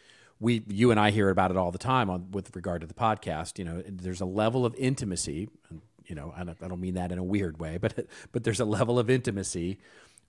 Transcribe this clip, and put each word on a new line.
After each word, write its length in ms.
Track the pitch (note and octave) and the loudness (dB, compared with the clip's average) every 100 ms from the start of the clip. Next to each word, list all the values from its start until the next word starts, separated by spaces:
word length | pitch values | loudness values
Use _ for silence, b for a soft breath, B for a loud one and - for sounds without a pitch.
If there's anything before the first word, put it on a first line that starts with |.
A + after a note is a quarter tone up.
| b b b b | b b b b
we, 240 | A2+ A#2 G#2 | 0 0 0
you 240 | G2+ A#2+ | 4 6
and 80 | G#2+ | 8
I 120 | G#2+ | 6
hear 180 | G#2 G2 | 6 6
about 220 | F#2 F#2 | 6 4
it 60 | F2+ | 2
all 140 | F2 | 0
the 60 | F2+ | -2
time 320 | B2 C3 G#2+ | 0 2 2
on, 220 | F#2 F#2 | -2 -6
with 220 | G2 F#2 F2+ | -8 -8 -8
regard 260 | F2 F2 | -6 -6
to 60 | E2+ | -6
the 60 | |
podcast. 640 | - A2+ G#2+ - D#2 F2+ - | -2 0 0 -2 -6 -6 -8
You 80 | F2 | -8
know, 180 | E2+ G2 | -8 -8
there's 360 | F#2 F#2 F2+ | -8 -6 -4
a 40 | F#2 | -2
level 400 | G2 A2 B2+ B2 | 2 2 2 0
of 100 | B2 | 0
intimacy, 720 | C3 C3+ A2 F2 - D2 G#2 - _ | 0 0 -2 -4 -4 -6 -8 -12 _
and, 120 | E2 - _ - | -18 -18 _ -14
you 100 | D#2+ | -12
know, 180 | D2 E2+ | -10 -10
I 60 | F2 | -10
don't, 120 | E2 | -10
I 40 | F#2 | -10
don't 100 | F2+ | -6
mean 120 | F#2 F2+ | -4 -2
that 160 | F2+ | -2
in 60 | F2+ | -4
a 60 | |
weird 340 | F2+ G2+ F#2 D#2 | 0 0 0 -4
way, 180 | D#2+ E2+ | -6 -2
but, 300 | A2+ - - B B | -2 -4 -8 B B
but 120 | B2 A#2 | -2 -2
there's 140 | G#2+ | 0
a 40 | A2 | 0
level 320 | G#2+ A#2+ B2 | 2 4 4
of 100 | A2+ | 4
intimacy 680 | C3 A#2+ G2 F#2+ F#2 F2 G2 b b b b | 2 2 -4 -4 -2 -4 -4 b b b b